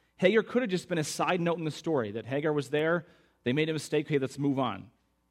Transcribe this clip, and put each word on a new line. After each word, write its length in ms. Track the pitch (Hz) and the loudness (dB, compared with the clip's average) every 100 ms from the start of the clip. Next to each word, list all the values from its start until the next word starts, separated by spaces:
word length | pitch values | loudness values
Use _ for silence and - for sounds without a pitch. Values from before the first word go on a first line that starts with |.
| _ - | _ 2
Hagar 260 | 185 220 | 4 4
could 180 | - 240 | 2 0
have 100 | 247 | 0
just 180 | 180 - | -2 -2
been 80 | 170 | -4
a 60 | |
side 360 | 147 - 151 180 | -2 -2 0 2
note 180 | 170 170 | 0 0
in 60 | |
the 80 | 160 | -4
story, 400 | 147 - 151 107 | -6 -2 0 0
that 140 | 107 110 | -4 -4
Hagar 260 | 139 156 | -2 0
was 180 | 151 131 | 0 0
there, 360 | 147 160 175 160 - _ _ - | 0 2 0 -2 -16 _ _ -2
they 80 | |
made 160 | 135 156 | 0 0
a 40 | |
mistake, 360 | 156 - 151 156 | -2 -2 -2 0
"Hey, 100 | 143 | 0
let's 180 | 131 - | 0 -2
move 220 | 143 135 | -2 0
on." 300 | 127 98 98 _ _ _ _ | -2 -4 -12 _ _ _ _